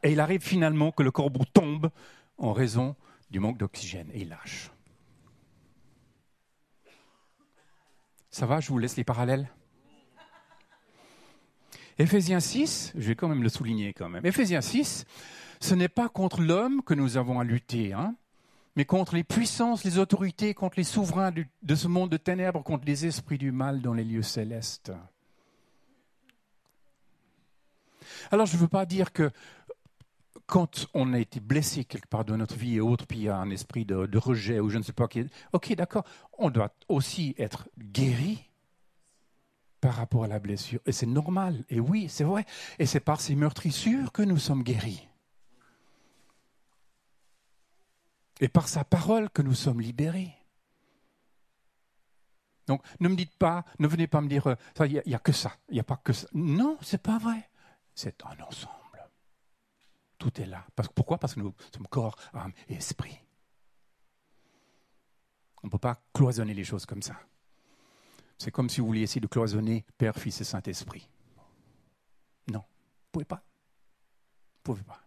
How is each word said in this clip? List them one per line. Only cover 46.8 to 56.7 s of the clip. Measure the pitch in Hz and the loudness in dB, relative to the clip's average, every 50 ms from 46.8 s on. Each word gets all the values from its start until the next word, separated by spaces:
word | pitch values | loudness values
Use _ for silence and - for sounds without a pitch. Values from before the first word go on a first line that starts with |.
| _ _ _ _ _ _ _ _ _ _ _ _ _ _ _ _ _ _ _ _ _ _ _ _ _ _ _ _ _ _ _ - | _ _ _ _ _ _ _ _ _ _ _ _ _ _ _ _ _ _ _ _ _ _ _ _ _ _ _ _ _ _ _ 0
Et | 143 127 | 0 4
par | - 170 - - | 4 4 2 4
sa | - 156 139 | -4 -4 0
parole | - - 175 160 160 - 233 214 208 | 2 2 2 4 2 2 2 2 0
que | _ - | _ 0
nous | 147 135 131 | 2 2 2
sommes | 120 - 143 123 117 | 2 2 0 0 0
libérés. | 113 113 120 120 143 160 165 185 185 175 151 _ _ _ _ _ _ _ _ _ _ _ _ _ _ _ _ _ _ _ _ _ _ _ _ _ _ _ _ _ _ _ _ _ _ _ _ _ _ _ _ _ _ _ _ _ _ - | -2 -4 -2 -2 -2 -2 -2 -4 -6 -8 -10 _ _ _ _ _ _ _ _ _ _ _ _ _ _ _ _ _ _ _ _ _ _ _ _ _ _ _ _ _ _ _ _ _ _ _ _ _ _ _ _ _ _ _ _ _ _ -2
Donc, | - - - - - - | -2 -2 -2 -10 -8 0
ne | 175 175 | 2 2
me | 190 | 2
dites | 180 180 160 _ | 2 -2 -4 _
pas, | _ 196 180 170 175 175 - - - | _ 2 2 2 0 -4 -10 -4 0
ne | 147 151 | 2 2
venez | 156 170 165 156 | 4 4 0 4
pas | - 151 | 4 2
me | 147 143 | 2 4
dire, | 143 143 135 143 | 0 2 2 2
euh, | 127 117 - - - - | 0 0 -4 -18 0 2
ça, | 156 | 2
il | 143 143 | 2 2
y | 147 | 0
a, | - | -2
il | - | -2
y | 127 | -4
a | - | 0
que | - - 139 | 2 2 2
ça, | - - - - _ _ _ | 2 0 -6 -8 _ _ _
il | - | -4
n'y | 120 | -4
a | 113 | -2
pas | - 135 - | -2 -4 -6
que | _ - 120 | _ 0 -2
ça. | - - - - | -2 -2 -6 -4
Non, | 147 165 170 139 175 240 294 | -2 0 2 2 2 2 2